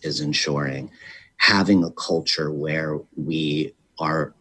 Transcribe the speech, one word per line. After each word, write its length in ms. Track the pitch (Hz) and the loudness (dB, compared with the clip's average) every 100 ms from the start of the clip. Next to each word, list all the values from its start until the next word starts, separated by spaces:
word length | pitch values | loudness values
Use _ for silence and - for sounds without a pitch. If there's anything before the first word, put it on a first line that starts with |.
is 160 | 76 71 | -4 -2
ensuring, 720 | 147 - 78 73 71 67 67 - - - - - | -2 0 0 0 -2 -4 -10 -16 -20 -20 -16 0
having 480 | - 101 95 95 82 | 4 4 6 4 4
a 60 | |
culture 600 | - - 82 - - 76 | -4 -2 0 0 -2 -2
where 480 | 76 78 80 78 73 - - | -2 -2 -2 -2 -4 -8 -8
we 580 | 73 80 78 76 78 _ _ - | -4 -2 0 -2 -4 _ _ -4
are 340 | 80 80 71 _ | -2 0 -2 _